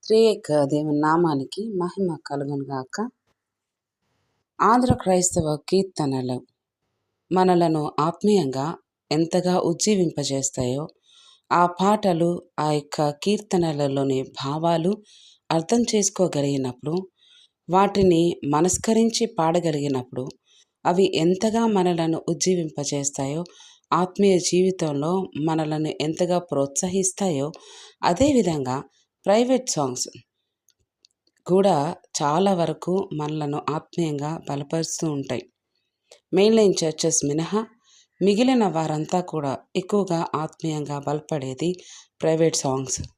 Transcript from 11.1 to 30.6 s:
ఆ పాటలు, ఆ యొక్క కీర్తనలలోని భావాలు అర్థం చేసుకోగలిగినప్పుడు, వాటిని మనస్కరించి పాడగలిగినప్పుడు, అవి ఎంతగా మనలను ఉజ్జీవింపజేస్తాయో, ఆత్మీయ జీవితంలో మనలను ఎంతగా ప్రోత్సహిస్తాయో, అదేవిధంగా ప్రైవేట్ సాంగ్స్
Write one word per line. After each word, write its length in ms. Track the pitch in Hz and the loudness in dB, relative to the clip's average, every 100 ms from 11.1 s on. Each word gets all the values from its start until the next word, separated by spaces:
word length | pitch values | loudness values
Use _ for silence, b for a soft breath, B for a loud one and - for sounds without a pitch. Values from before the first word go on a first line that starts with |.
| b b b b | b b b b
ఆ 140 | 165 175 | 2 2
పాటలు, 760 | 175 190 208 202 170 170 175 - - | 2 2 2 2 2 0 0 -6 -4
ఆ 140 | 151 | 0
యొక్క 380 | 151 143 - 151 | 0 -4 -2 -2
కీర్తనలలోని 1120 | 147 - 208 - 185 170 147 143 139 139 131 | -2 -2 -2 0 0 0 0 0 0 0 0
భావాలు 720 | 131 - 135 151 170 165 165 214 b b b b _ | -4 -8 -6 -2 0 2 0 -4 b b b b _
అర్థం 320 | 165 160 240 | -2 0 0
చేసుకోగలిగినప్పుడు, 1120 | 233 214 202 - 180 147 143 143 127 123 143 170 190 b b b b _ - | 2 0 0 0 0 0 -2 -2 -4 -6 -6 -6 -6 b b b b _ -2
వాటిని 680 | 180 196 196 190 165 170 - 139 | 2 2 4 4 4 2 0 -2
మనస్కరించి 760 | 147 175 - - 226 226 220 226 | 2 2 0 0 2 2 0 -4
పాడగలిగినప్పుడు, 1040 | 226 160 175 165 151 143 131 123 131 131 - b b b _ - | 0 0 2 0 -2 -2 -4 -4 -10 -10 -12 b b b _ -2
అవి 300 | 175 196 - | 2 2 2
ఎంతగా 500 | 160 185 220 220 233 | 2 2 0 0 2
మనలను 560 | 202 180 170 165 160 - | 2 2 0 0 -2 -4
ఉజ్జీవింపజేస్తాయో, 1160 | 160 180 185 160 151 143 143 139 - 135 147 175 B B B B | -4 0 0 -2 -4 -4 -4 -4 -4 -6 -4 -8 B B B B
ఆత్మీయ 460 | 160 185 - 202 185 | 0 0 2 4 4
జీవితంలో 920 | 170 175 185 185 160 143 147 190 185 - | 2 2 2 0 -2 -2 -2 -2 -4 -4
మనలను 480 | 151 160 156 151 156 - | -2 -2 -2 -2 -4 -4
ఎంతగా 380 | 147 160 175 180 | -6 -2 0 0
ప్రోత్సహిస్తాయో, 1120 | 175 143 139 139 185 190 185 - 196 147 143 165 B B B B | -2 -2 -2 -2 -4 -2 -2 -2 -2 -2 -4 -8 B B B B
అదేవిధంగా 760 | - 175 277 269 185 156 127 131 - _ _ _ - | 0 2 4 4 2 0 -2 -6 -8 _ _ _ 0
ప్రైవేట్ 440 | 208 247 262 254 | 2 4 0 0
సాంగ్స్ 380 | - 135 123 - - _ _ _ _ | -2 -2 -4 -10 -12 _ _ _ _